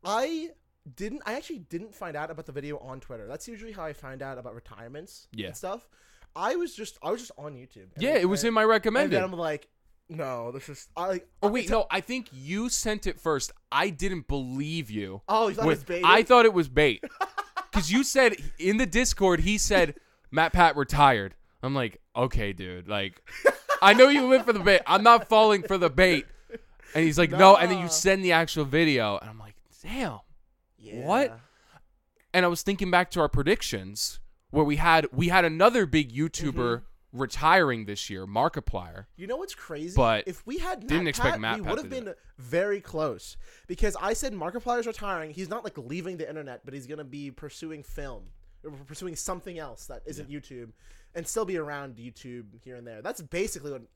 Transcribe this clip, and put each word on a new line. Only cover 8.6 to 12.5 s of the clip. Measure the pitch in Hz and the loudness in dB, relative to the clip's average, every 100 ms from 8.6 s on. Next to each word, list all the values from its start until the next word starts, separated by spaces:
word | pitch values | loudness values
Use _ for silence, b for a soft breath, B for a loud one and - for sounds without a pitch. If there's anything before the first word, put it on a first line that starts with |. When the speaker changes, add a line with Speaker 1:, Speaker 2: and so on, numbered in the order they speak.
Speaker 2:
recommended. | 220 226 226 226 294 185 | 4 4 2 0 2 0
Speaker 1:
and | 185 | -2
then | |
I'm | 175 | -4
like, | 165 147 - _ _ _ _ | -6 -6 -10 _ _ _ _
"No, | 156 139 123 117 | -10 -8 -8 -8
this | 131 131 | -12 -14
is," | 143 - - | -20 -16 -8
I, | 180 | -4
like, | 185 - _ | -4 -6 _
Speaker 2:
Oh, | 208 | 0
Speaker 1:
I | |
Speaker 2:
wait, | 240 196 | 0 0
Speaker 1:
t- | |
Speaker 2:
no, | 220 202 | 0 0
I | 190 | -4
think | 190 254 233 | -4 -8 -10
you | 131 135 | -16 -8